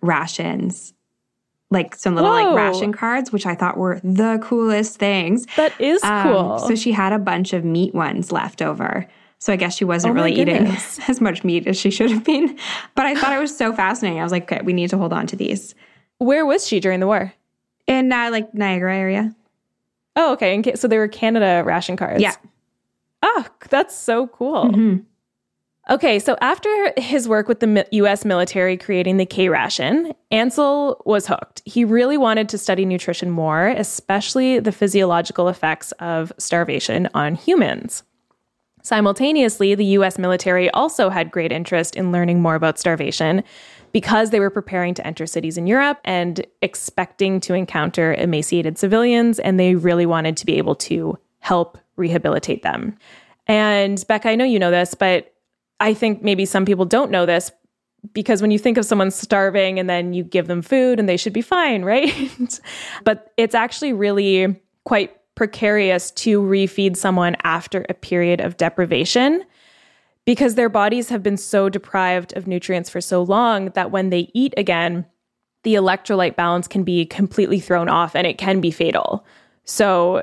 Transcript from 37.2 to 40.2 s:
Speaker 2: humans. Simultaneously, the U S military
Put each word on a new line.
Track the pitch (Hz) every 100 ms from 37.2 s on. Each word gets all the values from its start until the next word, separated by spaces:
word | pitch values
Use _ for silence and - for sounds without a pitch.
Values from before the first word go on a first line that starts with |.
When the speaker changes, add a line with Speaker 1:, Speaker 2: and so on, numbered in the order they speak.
| 147
Speaker 2:
humans. | 170 - 349 175 - - - - _ _ _ _ _ _ _
Simultaneously, | - 220 208 196 269 311 233 214 196
the | 202
U | 202 196
S | 190
military | 185